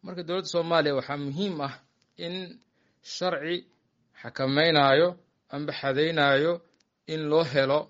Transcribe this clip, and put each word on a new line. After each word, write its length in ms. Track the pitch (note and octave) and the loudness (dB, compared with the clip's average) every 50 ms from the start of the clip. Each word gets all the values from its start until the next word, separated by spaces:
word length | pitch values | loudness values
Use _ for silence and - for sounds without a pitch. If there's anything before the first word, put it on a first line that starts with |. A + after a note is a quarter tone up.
| - | -14
Marka 180 | F3+ F3+ F3+ | -14 -12 -12
dowladda 260 | F3 D#3+ F3 F#3+ F#3 - | -8 -6 -6 -6 -6 -4
Soomaaliya 460 | - F3 E3 E3+ E3+ E3 D3+ D3 C#3+ | -4 -4 0 2 2 2 2 2 0
waxaa 220 | C3+ B2 - C#3+ | -2 -4 -4 -8
muhiim 440 | C#3+ C#3+ C#3+ C#3 D#3+ G3+ G3+ F3+ D3+ | -6 -6 -6 -4 -4 -4 -4 -4 -6
ah 140 | C#3+ C#3 B2 - _ _ _ _ _ _ _ - | -8 -8 -10 -12 _ _ _ _ _ _ _ -14
in 160 | E3+ E3+ F3+ F#3 F#3 F3 - - _ _ _ _ _ _ _ _ _ | -12 -10 -10 -10 -12 -14 -16 -20 _ _ _ _ _ _ _ _ _
sharci 500 | - - - F3+ F#3 E3+ C#3+ D3 D#3+ F3 - - _ _ _ _ _ _ _ _ _ _ - | -16 -10 -4 -4 -2 -2 -2 -4 -4 -6 -6 -6 _ _ _ _ _ _ _ _ _ _ -16
xakamaynayo 920 | - A#2+ - - C3+ C3 C#3 D3 D#3 E3+ D#3+ D3 C#3+ C#3 C3+ C#3+ E3+ F3+ F3+ F3+ _ _ _ _ _ _ | -16 -14 -6 -2 -2 0 2 4 4 4 6 6 6 6 6 6 4 2 0 -6 _ _ _ _ _ _
amba 220 | - C#3+ D3+ D3 | -10 -8 -8 -8
xadaynayo 800 | C#3+ - - C#3 C3 C3+ D#3 D#3+ E3 D#3 C#3+ C#3+ C#3 C3+ D3 E3 F3 E3+ _ _ _ _ _ _ _ _ _ - | -8 -4 -4 -2 0 0 0 0 2 2 4 4 4 4 2 0 -2 -4 _ _ _ _ _ _ _ _ _ -10
in 120 | D#3+ D#3 D#3 D3 | -8 -6 -2 2
loo 160 | D3+ D#3+ E3 | 2 2 2
helo 360 | C#3 C3 C#3+ C3+ C3 C#3 D3+ D3+ - | 2 2 0 2 2 0 0 -2 -4